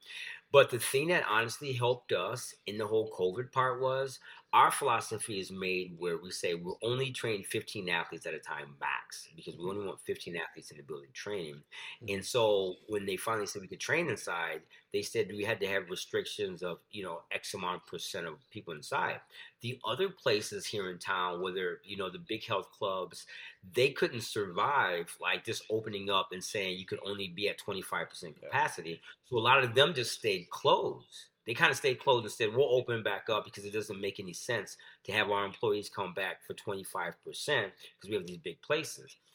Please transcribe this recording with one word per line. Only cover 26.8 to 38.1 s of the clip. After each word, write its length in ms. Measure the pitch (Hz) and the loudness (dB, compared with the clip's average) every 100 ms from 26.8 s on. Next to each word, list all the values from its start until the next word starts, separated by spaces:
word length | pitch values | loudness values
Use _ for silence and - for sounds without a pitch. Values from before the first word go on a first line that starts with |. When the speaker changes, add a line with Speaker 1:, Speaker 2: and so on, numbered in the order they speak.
| 95 | -6
Speaker 1:
could 140 | - 95 | -6 -4
only 240 | 101 98 | -6 -6
be 200 | 87 101 | -2 -2
at 80 | 85 | -2
twenty-five 500 | - 98 - 87 80 | -4 -6 -4 -4 -4
percent 280 | - 85 - | -8 -14 -12
Speaker 2:
Yeah. 100 | - | -2
Speaker 1:
capacity. 500 | 135 147 - 82 82 - - _ | 2 2 0 -8 -10 -12 -20 _
So 120 | 123 | 2
a 40 | |
lot 220 | 117 135 127 | 6 6 6
of 100 | 117 | 8
them 180 | 151 147 | 6 6
just 180 | 113 | -2
stayed 360 | - 113 95 85 | -2 0 0 -2
closed. 800 | - 139 180 - - - - - _ - | 0 6 6 4 -4 -12 -20 -20 _ -6
They 80 | 120 | 4
kinda 200 | 165 135 | 4 6
stayed 240 | 139 127 | 2 2
closed 240 | - 123 107 | 6 4 4
and 60 | |
said, 220 | - 110 | 0 2
"We'll 200 | 117 143 | 4 6
open 300 | 123 - 117 | 4 4 0
back 260 | 107 98 - | 0 -2 0
up 160 | 104 104 | 0 -2
because 200 | - 101 | -8 -6
it 60 | |
doesn't 260 | 107 104 98 | -4 -4 -4
make 180 | 98 95 | -4 -4
any 140 | 92 | -10
sense 440 | 85 - 117 92 - - - | -10 -4 -4 -4 -12 -20 -16
to 80 | - | -4
have 180 | 104 101 | 0 2
our 140 | 101 98 | 2 0
employees 440 | 95 113 104 98 | 0 0 0 -2
come 240 | - 95 | -6 -6
back 300 | 90 92 85 | -4 -6 -6
for 100 | - | -10
twenty-five 680 | 92 - 98 92 95 87 - | -10 -6 -6 -6 -6 -6 -6
percent 500 | - 90 - 139 98 - - - | -12 -8 0 0 0 -6 -20 -18
'cause 100 | |
we 60 | 98 | -4